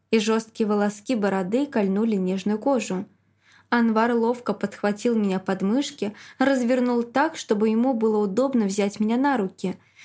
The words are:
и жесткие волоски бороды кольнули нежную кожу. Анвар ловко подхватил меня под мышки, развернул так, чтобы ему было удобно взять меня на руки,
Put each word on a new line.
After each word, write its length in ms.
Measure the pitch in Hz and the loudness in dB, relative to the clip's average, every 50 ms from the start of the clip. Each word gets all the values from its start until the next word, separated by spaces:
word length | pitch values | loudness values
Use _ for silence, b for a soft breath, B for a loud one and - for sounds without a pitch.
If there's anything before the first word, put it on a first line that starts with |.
| _ _ - | _ _ 0
и 80 | 226 | 0
жесткие 480 | 208 220 226 226 220 - - - 226 202 | 2 2 0 0 -2 -4 -4 -2 -2 0
волоски 480 | 208 208 202 208 202 - - - 262 | 2 2 0 0 -2 -4 -4 -4 -2
бороды 500 | 214 202 196 190 190 190 180 208 254 294 | 0 0 0 0 0 -2 0 0 -2 -2
кольнули 480 | 285 - 262 208 190 190 202 220 226 214 | 0 0 0 0 0 0 0 0 0 0
нежную 460 | 196 185 185 185 190 - 202 208 214 | 0 0 0 -2 -2 -2 -2 -2 0
кожу. 460 | 208 277 277 240 208 - 185 180 202 - _ _ b b b b b b b b b b | 0 0 0 0 0 -2 -4 -6 -6 -8 _ _ b b b b b b b b b b
Анвар 440 | - 240 233 226 220 220 226 226 240 | 0 2 2 2 2 2 2 2 2
ловко 400 | 233 226 226 247 240 - - 202 | 2 2 0 0 -2 -4 -4 -4
подхватил 640 | 208 - 202 - - - 208 202 208 - 240 233 | -4 -4 -6 -4 -2 -2 -2 -2 0 0 0 0
меня 240 | 220 208 196 185 190 | 2 0 0 0 -2
под 220 | 190 - 190 190 196 | -2 -4 -4 -2 0
мышки, 520 | 196 220 269 285 - - - 202 208 208 B B B B - | 0 0 0 -2 -4 -6 -8 -8 -8 -8 B B B B 0
развернул 640 | 262 277 277 262 247 233 262 254 247 247 240 240 233 | 0 2 2 2 2 2 2 2 2 2 0 0 -2
так, 340 | 233 - 262 285 320 320 | 0 0 0 0 0 -2
чтобы 320 | - - - 220 202 214 220 | -6 -4 -2 0 2 2 2
ему 240 | 220 226 240 269 269 | 2 2 2 2 0
было 260 | 226 220 220 214 208 | 2 0 2 2 2
удобно 480 | 208 202 185 233 262 277 262 240 214 | 0 0 0 0 0 2 2 2 0
взять 340 | 196 196 202 196 202 202 - | 2 0 0 0 0 0 -2
меня 160 | 214 214 233 | -2 0 0
на 200 | 247 269 285 277 | 2 2 2 2
руки, 400 | 240 202 185 - - - 185 180 B B B B B | 0 -2 -4 -6 -6 -6 -6 -6 B B B B B